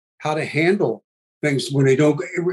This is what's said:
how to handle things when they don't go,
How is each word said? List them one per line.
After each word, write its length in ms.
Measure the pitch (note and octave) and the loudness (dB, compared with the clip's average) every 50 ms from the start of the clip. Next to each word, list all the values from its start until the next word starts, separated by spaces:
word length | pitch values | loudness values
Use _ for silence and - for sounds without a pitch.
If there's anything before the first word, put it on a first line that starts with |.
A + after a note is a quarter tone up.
| _ _ _ _ | _ _ _ _
how 160 | - D3+ D3+ | -6 -4 -4
to 100 | D#3 C#3 | -4 -6
handle 600 | - - C#3+ D#3+ F3+ G#3 G3 D#3+ A#2+ G#2+ - _ _ _ _ _ _ _ _ | -4 -2 0 2 2 2 2 0 -2 -2 -6 _ _ _ _ _ _ _ _
things 280 | - D3 C#3 B2+ - - | -2 -2 -2 -2 -2 -2
when 140 | C#3 C#3 C3+ | 0 2 4
they 120 | C3+ C3 | 4 4
don't 200 | C3+ D3+ D3+ D3 | 4 4 2 2
go, 80 | - B2 - - F3+ E3+ F3+ | 0 -4 -6 -6 -4 -4 -4